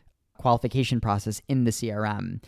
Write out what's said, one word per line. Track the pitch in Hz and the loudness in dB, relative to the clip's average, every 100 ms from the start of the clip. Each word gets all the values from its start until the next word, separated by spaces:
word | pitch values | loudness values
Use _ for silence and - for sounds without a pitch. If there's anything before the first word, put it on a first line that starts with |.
| _ _ _ - | _ _ _ -2
qualification | 127 117 123 131 120 120 | 2 2 2 0 2 0
process | 110 101 110 104 - | 2 0 -2 -6 -2
in | 135 | 2
the | 117 | 2
C | - 113 | 0 -4
R | 104 107 | -2 -2
M. | 104 92 101 | -2 -6 -8